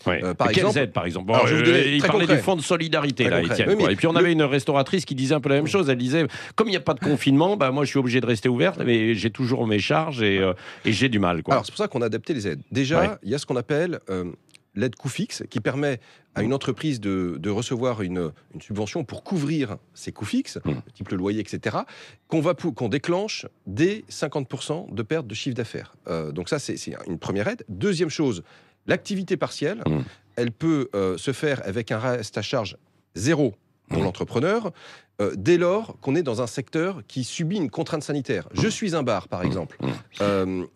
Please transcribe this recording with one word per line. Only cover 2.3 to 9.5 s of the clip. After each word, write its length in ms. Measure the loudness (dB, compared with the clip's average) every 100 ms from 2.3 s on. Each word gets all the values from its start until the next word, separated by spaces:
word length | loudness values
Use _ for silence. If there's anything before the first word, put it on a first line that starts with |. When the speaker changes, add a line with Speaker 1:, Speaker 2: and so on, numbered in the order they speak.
| 4
Speaker 1:
du 60 |
fonds 120 | 4 0
de 40 |
solidarité, 600 | 2 0 2 0 0 2 2
Speaker 2:
Très 60 |
Speaker 1:
là, 80 | 2
Speaker 2:
concret. 120 | 2 2
Speaker 1:
Étienne, 140 | 2
Speaker 2:
Oui, 60 | 4
Speaker 1:
quoi. 100 | 4
Speaker 2:
mais 60 |
Speaker 1:
Et 20 | 4
puis, 120 | 4
on 40 |
Speaker 2:
le 60 | 6
Speaker 1:
avait 140 | 6
une 100 | 4
restauratrice 600 | 4 2 2 2 2 0 -2
qui 100 | -2
disait 180 | 2 2
un 40 |
peu 80 | 4
la 60 | 2
même 120 | 4
chose. 220 | 2 2
Elle 80 | 2
disait : « 300 | 2 2 0 -2 -6 0
Comme 120 | 2
il 40 |
n'y 60 | 2
a 40 |
pas 120 | 0
de 60 | 0
confinement, 560 | 2 2 6 6 6 4
bah, 160 | 2
moi, 140 | 2 2
je 40 |
suis 100 | 2
obligée 200 | 2 2
de 60 | 2
rester 240 | 2 2
ouverte, 320 | 4 2 2 2
mais 280 | 4 4 2
j'ai 140 | 0
toujours 360 | 0 0